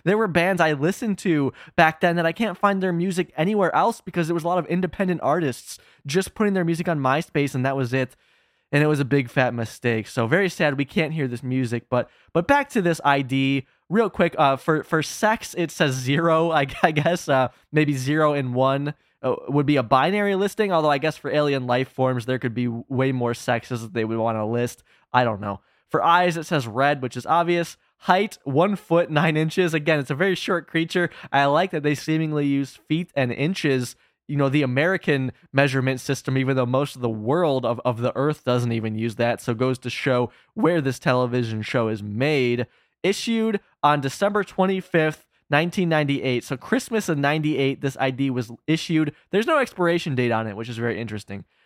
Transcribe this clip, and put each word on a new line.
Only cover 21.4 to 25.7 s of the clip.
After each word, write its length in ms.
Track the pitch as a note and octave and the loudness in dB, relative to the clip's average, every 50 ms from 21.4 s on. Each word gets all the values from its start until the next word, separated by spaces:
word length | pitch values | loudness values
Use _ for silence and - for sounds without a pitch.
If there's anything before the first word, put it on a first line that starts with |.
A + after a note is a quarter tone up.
| D3 C#3+ C#3 C3 B2 | 2 2 0 0 0
life 220 | B2 A#2+ B2+ C3+ - | 0 0 0 0 -2
forms, 380 | - - C3 C3 B2+ A#2+ A2 | -2 0 0 0 0 -2 -2
there 120 | B2+ B2+ A#2 | -2 -2 -2
could 140 | - A#2+ G#2+ | -2 -4 -2
be 120 | B2 B2 | -2 -2
w-, 200 | A#2+ A2+ A#2 - | -2 -4 -6 -8
way 240 | - C3+ A#2+ C3+ C#3 | -4 -2 0 0 0
more 220 | C3 B2+ A#2+ A#2 A#2+ | 0 0 -2 -2 -4
sexes 480 | - - - A#2+ A2+ - - B2+ A2+ | -2 -2 -2 -2 -2 -2 -6 -8 -8
that 120 | A#2 G#2+ F#2 | -8 -6 -4
they 120 | A#2 A2 | -2 -2
would 140 | A2 A2+ A2+ | -2 0 0
wanna 280 | A2 A2+ A2+ A2 G#2+ | 0 0 0 -2 -2
list. 360 | G#2+ A#2 A#2+ B2 B2 - - _ _ _ _ _ _ | -2 -2 -2 -2 -4 -6 -12 _ _ _ _ _ _
I 140 | - B2+ B2 | 0 2 2
don't 160 | A#2 A2 F#2+ | 2 0 -4
know. 180 | G#2+ G2+ G2 - _ _ | -6 -6 -8 -8 _ _